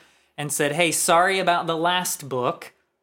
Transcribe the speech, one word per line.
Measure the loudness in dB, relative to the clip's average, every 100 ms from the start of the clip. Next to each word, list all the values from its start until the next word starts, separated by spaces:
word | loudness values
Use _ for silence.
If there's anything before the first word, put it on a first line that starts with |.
| _ _ _ -10
and | -6
said, | -2 0
"Hey, | 0 0
sorry | 0 4 4 4 2
about | 2 0 0
the | -2
last | 0 0 -2 -6 -6
book, | -2 -2 -4 -10 _ _ _